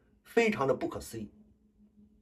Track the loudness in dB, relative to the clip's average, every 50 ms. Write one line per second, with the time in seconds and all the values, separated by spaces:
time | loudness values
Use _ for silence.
0 | _ _ _ _ _ -2 2 4 4 4 4 2 2 2 0 0 0 -6 -6 -6
1 | -10 -10 -10 -10 -10 -10 -14 -18 -20 _ _ _ _ _ _ _ -20 -20 _ -20
2 | -20 -20 _ _